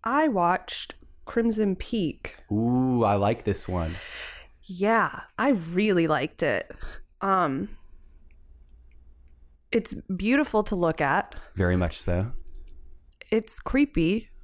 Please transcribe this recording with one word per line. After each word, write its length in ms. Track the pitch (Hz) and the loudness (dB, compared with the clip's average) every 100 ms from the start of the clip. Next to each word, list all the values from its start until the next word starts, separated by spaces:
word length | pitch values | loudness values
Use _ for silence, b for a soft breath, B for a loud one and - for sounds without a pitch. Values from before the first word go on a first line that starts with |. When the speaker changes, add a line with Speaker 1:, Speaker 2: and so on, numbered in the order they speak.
Speaker 1:
I 240 | 220 269 311 | 0 2 2
watched 640 | 202 175 180 - - - - - - - | 4 2 2 -2 -12 -12 -16 -20 -20 -4
Crimson 500 | - 233 214 208 185 | 0 0 2 0 0
Peak. 600 | - 233 165 - - - - | -4 -2 -2 -4 -14 -16 -4
Speaker 2:
Ooh, 520 | 104 117 123 131 123 | 0 2 2 2 4
I 120 | 110 101 | 4 4
like 280 | 98 113 | 2 2
this 240 | - 98 - | 0 -2 -2
one. 280 | 90 82 85 B B B B B - | -2 -2 -4 B B B B B -20
Speaker 1:
Yeah, 580 | - 180 202 226 170 - - - | -16 -4 0 2 0 -4 -14 -2
I 120 | 240 | 2
really 580 | 233 165 175 214 180 165 | 2 0 0 2 4 2
liked 360 | 151 139 - | 2 -2 -2
it. 280 | 156 101 - - B B - _ | 0 0 -4 -10 B B -18 _
Um, 480 | 196 190 165 135 202 - - - - - - - - - - - - - - - - - - _ _ | 0 2 2 -2 -6 -10 -18 -20 -20 -20 -20 -20 -20 -20 -20 -20 -20 -20 -20 -20 -20 -20 -20 _ _
it's 220 | 226 220 - - 185 | -2 -2 -10 -8 -4
beautiful 480 | 202 277 302 220 | 2 2 4 0
to 120 | 208 196 | 0 0
look 260 | 170 160 | 0 2
at. 340 | 139 165 - B B - | 0 0 -2 B B 0
Speaker 2:
Very 200 | 90 90 | 2 4
much 240 | 87 - | 2 -2
so. 320 | - 87 104 - - - - - - - - _ - | -2 -2 -2 -4 -8 -14 -16 -16 -18 -20 -20 _ -2
Speaker 1:
It's 280 | 226 220 - | -2 -2 -10
creepy. 720 | - 262 285 - 165 202 - - | -2 2 2 2 2 0 -4 -20